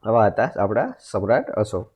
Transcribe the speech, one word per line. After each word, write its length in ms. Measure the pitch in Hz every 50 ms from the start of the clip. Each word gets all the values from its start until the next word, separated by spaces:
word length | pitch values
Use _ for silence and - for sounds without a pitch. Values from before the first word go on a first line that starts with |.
| _
આવા 220 | 104 110 117 110
હતા 240 | 101 - - 113 - -
આપણા 380 | - 101 98 107 113 135 262 254 _ _ -
સમ્રાટ 380 | - 202 - 98 117 143 - -
અશોક. 380 | - - 214 - - 92 90 - _